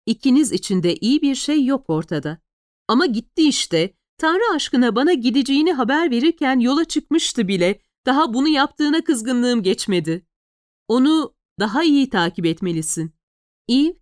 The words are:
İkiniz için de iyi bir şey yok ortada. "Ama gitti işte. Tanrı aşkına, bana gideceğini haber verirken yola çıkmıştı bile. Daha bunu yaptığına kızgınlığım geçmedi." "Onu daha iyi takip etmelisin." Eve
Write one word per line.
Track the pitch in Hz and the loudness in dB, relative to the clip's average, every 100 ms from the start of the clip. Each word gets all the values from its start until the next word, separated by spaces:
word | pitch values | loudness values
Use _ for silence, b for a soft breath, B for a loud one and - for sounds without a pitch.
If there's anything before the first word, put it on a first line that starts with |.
| - | -6
İkiniz | 226 269 262 285 | -2 2 2 2
için | 185 - 185 | -2 -2 -2
de | 170 - | -2 -2
iyi | 214 302 | 0 0
bir | 285 | 0
şey | 269 - 302 | -2 -2 0
yok | 254 269 - | 0 -2 -2
ortada. | 156 160 156 147 165 _ _ _ _ - | -4 -4 -6 -6 -10 _ _ _ _ -2
"Ama | 240 339 | 0 0
gitti | 220 - - 302 | -2 -4 0 2
işte. | - - 160 180 _ _ - | 2 0 -2 -2 _ _ -4
Tanrı | 320 359 466 | 0 0 0
aşkına, | 320 - 262 247 220 | -2 -2 0 2 2
bana | 302 | 2
gideceğini | 330 233 247 269 277 320 | 2 0 0 0 2 2
haber | 277 226 294 339 | 0 0 0 0
verirken | 233 302 330 277 262 | 0 0 0 0 0
yola | 240 285 | 2 0
çıkmıştı | 330 302 - 294 - - 190 | -2 -4 -2 -2 -2 -2 -2
bile. | 196 175 202 _ _ - | 0 0 -2 _ _ 0
Daha | 269 311 | 0 0
bunu | 233 302 | 0 2
yaptığına | 294 285 - 294 311 | 2 0 -2 0 0
kızgınlığım | 330 247 220 247 247 240 | 0 -2 -2 0 0 0
geçmedi." | 185 202 - 180 160 170 - _ _ _ _ _ - | 0 -2 -2 -2 -2 -6 -10 _ _ _ _ _ -2
"Onu | 240 269 320 285 _ _ - | 2 2 2 -2 _ _ -6
daha | 208 247 | -4 0
iyi | 330 285 262 | 2 2 2
takip | 196 175 180 165 | 0 -2 -2 -4
etmelisin." | 165 185 165 156 - 160 _ _ _ _ _ - | -2 -4 -4 -6 -6 -8 _ _ _ _ _ -2
Eve | 254 311 - | 0 0 -4